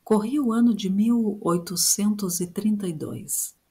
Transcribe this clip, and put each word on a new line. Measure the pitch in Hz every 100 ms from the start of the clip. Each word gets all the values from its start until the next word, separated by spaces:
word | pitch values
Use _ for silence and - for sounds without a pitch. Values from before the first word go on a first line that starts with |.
Corria | - 214 214 294
o | 254
ano | 226 240
de | 202 190
mil | 190 226 240 220 -
oitocentos | - 175 175 175 - - 208 208 190 175
e | 175
trinta | 180 214 208 190
e |
dois. | 156 - 117 143 - - - _